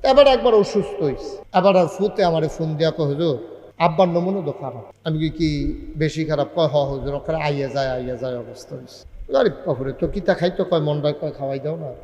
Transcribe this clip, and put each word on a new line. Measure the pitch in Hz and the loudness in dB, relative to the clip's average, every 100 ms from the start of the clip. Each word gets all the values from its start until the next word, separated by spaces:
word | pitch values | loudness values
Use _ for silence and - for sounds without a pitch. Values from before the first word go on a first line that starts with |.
এবার | 269 262 277 | 6 8 8
একবার | 247 233 220 | 6 6 4
অসুস্থ | 196 208 180 - | 4 0 -2 -2
হইছে, | 151 127 - - - 190 | -2 -2 -8 -12 -2 2
এবার | 185 185 | 4 4
আর | 165 | 2
ফুতে | - 202 196 | 0 -2 2
আমারে | 180 165 156 | 2 2 -2
ফোন | - 160 151 | -2 -4 0
দিয়া | 160 | 0
কয়, | 156 147 | 2 -2
"হুজুর, | 143 170 123 113 - - - | 0 0 0 -6 -18 -20 0
আব্বার | 170 160 185 | 0 4 4
নমুনা | 170 180 196 147 | 4 0 -2 -4
তো | |
খারাপ।" | 131 135 123 104 - | -6 -10 -12 -16 -10
আমি | - 156 | -4 -2
কি, | 156 | -2
"কি | - 160 147 135 - - 151 | -2 -2 0 -4 -6 -10 -4
বেশি | 151 156 156 | -2 -2 0
খারাপ?" | 147 143 175 | 2 2 2
কয়, | 156 | 2
"হ | 143 139 | 2 0
হুজুর, | 139 131 143 | -2 -4 -6
ওখানে | - 160 | -4 -2
আইয়া | 151 143 135 | -2 -2 -2
যায়, | 139 135 | -2 -2
আইয়া | 127 127 123 | -2 -4 -6
যায় | 127 123 | -6 -6
অবস্থা | 113 - - 135 | -10 -16 -14 -16
হইছে।" | 127 - - - - - | -16 -20 -20 -16 -2 0
আরে | 226 - - | 0 -2 -6
বাপুরে, | 127 135 | -4 -4
তো | 131 165 | -4 -4
কিতা | 202 190 | -2 0
খাইতো? | 180 175 180 | 0 0 -2
কয়, | 185 165 | 0 0
"মন্ডায়," | 151 147 147 | 0 0 -2
কয়, | 147 156 | -2 -8
"খাওয়াই | 139 135 135 | -6 -6 -6
দাও | 143 165 | -6 -8
না।" | 147 120 | -10 -12